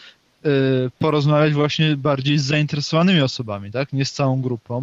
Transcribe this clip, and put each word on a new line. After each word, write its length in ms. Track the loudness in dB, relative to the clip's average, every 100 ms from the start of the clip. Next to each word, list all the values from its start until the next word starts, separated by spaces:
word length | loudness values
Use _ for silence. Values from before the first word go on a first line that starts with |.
| -20 _ _ _ 0
e, 40 | 2 2 0 -2 -2
porozmawiać 540 | 0 2 4 4 4
właśnie 440 | 2 0 2 0 0
bardziej 400 | 0 -2 0 0
z 40 |
zainteresowanymi 800 | 0 0 0 -4 -2 2 4 4
osobami, 500 | 0 -4 -8 -8 -8
tak? 220 | -6 -4
Nie 120 | -4 -4
z 60 |
całą 300 | -2 -2 0
grupą, 400 | -4 -6 -8 -8